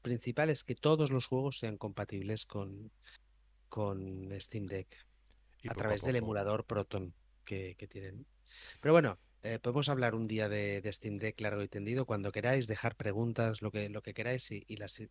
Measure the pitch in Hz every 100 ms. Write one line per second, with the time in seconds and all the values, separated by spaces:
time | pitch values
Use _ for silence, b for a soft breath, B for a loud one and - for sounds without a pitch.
0 | 123 120 123 120 156 139 - 120 151 156
1 | 143 131 - 131 139 - 113 104 107 101
2 | 101 101 98 110 - 104 98 101 110 _
3 | B B _ _ _ _ - 110 101 95
4 | 95 95 95 98 - 107 98 98 - -
5 | - _ _ - _ - - 101 107 104
6 | 120 123 110 104 98 107 - 104 98 101
7 | 87 - _ _ - 98 92 - 101 101
8 | 95 104 - _ - B B B 147 165
9 | 131 92 _ _ 110 113 123 135 143 135
10 | 117 110 110 110 104 104 101 101 101 -
11 | 110 101 110 - 104 104 101 104 104 127
12 | 123 107 98 107 120 135 110 107 117 -
13 | 107 101 117 113 113 110 107 107 104 104
14 | 104 - 113 127 - 104 - 104 101 -
15 | 107